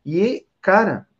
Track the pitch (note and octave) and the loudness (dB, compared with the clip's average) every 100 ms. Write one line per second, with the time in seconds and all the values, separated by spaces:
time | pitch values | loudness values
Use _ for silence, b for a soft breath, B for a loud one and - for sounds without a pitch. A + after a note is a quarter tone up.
0 | D3 E3 A3 C4 _ _ - G3+ G#3+ A2+ | -6 -2 -2 -2 _ _ 0 2 2 -4
1 | - | -12